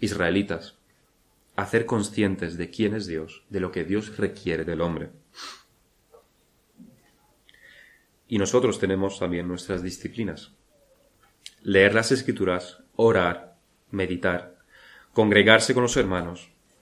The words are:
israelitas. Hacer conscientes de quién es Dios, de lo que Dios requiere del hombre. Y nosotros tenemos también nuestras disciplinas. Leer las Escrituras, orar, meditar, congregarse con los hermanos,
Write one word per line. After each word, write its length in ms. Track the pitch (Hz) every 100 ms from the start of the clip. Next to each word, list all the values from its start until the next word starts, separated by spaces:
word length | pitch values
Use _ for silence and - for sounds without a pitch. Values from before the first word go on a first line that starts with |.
israelitas. 760 | 101 92 85 95 101 82 - - _ _ _ _ _ _ _ -
Hacer 300 | 98 117 113
conscientes 720 | 113 101 - 101 95 87 85
de 100 | 85
quién 260 | - 104
es 120 | 107 92
Dios, 380 | 80 78 - _
de 120 | 98
lo 100 | 90
que 140 | 90
Dios 320 | 82 104 107 -
requiere 460 | 98 - 90 80
del 160 | 80 80
hombre. 300 | 85 80 - - _ - - - _ _ _ _ _ - _ _ _ _ _ - - _ _ _ _ _ _ _ - - - _ _ _ _
Y 120 | 107
nosotros 400 | 98 123 127 -
tenemos 400 | 95 95 95 -
también 300 | 92 87 87
nuestras 340 | 90 - 92
disciplinas. 680 | 90 - - 117 101 80 - _ _ _ _ _ _ _ _ _ - -
Leer 320 | - 98 98
las 180 | 110 110
Escrituras, 720 | 135 - 107 92 90 - - _
orar, 640 | - 113 95 87 87 - _ _ _ _
meditar, 680 | 98 90 90 92 87 - - _ - - - _
congregarse 580 | - 107 104 104 110 -
con 120 | 123
los 120 | 120 139
hermanos, 540 | 101 90 85 87 - _ _ _